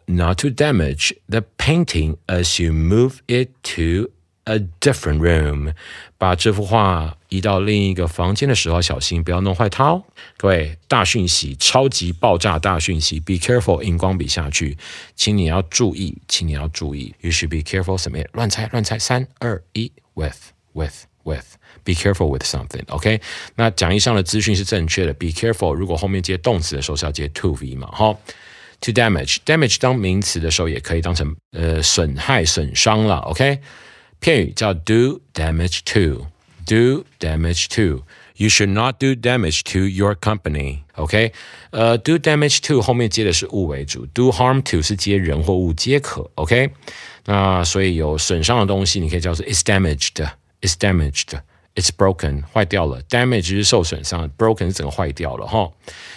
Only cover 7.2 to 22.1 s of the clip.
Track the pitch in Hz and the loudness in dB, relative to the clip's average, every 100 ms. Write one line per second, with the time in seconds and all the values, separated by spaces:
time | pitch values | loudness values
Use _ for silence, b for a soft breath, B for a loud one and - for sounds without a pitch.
7.2 | - 95 104 95 101 104 98 90 85 - | -8 -2 0 0 2 2 2 0 -2 0
8.2 | 87 107 139 113 82 85 85 65 - 85 | 0 0 0 0 2 0 0 -2 -2 -2
9.2 | 82 90 98 90 104 - 143 180 - B | 0 0 0 0 0 2 2 0 -4 B
10.2 | B B 98 87 76 80 - 123 87 117 | B B 2 2 0 -6 0 2 2 2
11.2 | 87 - 69 67 - 131 135 - 87 82 | 0 0 -4 -2 2 4 2 0 -4 0
12.2 | 117 87 104 78 98 85 87 80 - 78 | 2 4 2 0 0 0 0 -2 -2 -4
13.2 | 78 90 - 123 - 85 101 82 95 92 | -2 -2 2 2 2 2 2 0 0 0
14.2 | 71 - 73 - 76 73 B B B B | -2 -4 -4 -4 -4 -6 B B B B
15.2 | 110 104 82 90 85 - 110 - 85 85 | 0 2 2 0 0 0 0 0 -6 -8
16.2 | - - 82 71 76 - 78 71 57 - | -6 -4 -2 -4 -4 -6 -6 -6 -10 -8
17.2 | 85 80 80 80 76 95 90 92 - 65 | -4 -2 -2 -4 -4 -4 -2 -4 -4 -6
18.2 | - - 113 104 113 120 101 107 - 127 | -6 -4 -2 -2 -4 -4 -2 -2 -2 -2
19.2 | 127 - 120 95 - 107 117 _ _ - | -4 -6 -6 -6 -6 -8 -8 _ _ -6
20.2 | 76 - - _ _ 80 76 - - _ | -6 -8 -20 _ _ -8 -6 -8 -20 _
21.2 | 80 71 - _ b b - 85 101 | -8 -8 -10 _ b b -4 0 2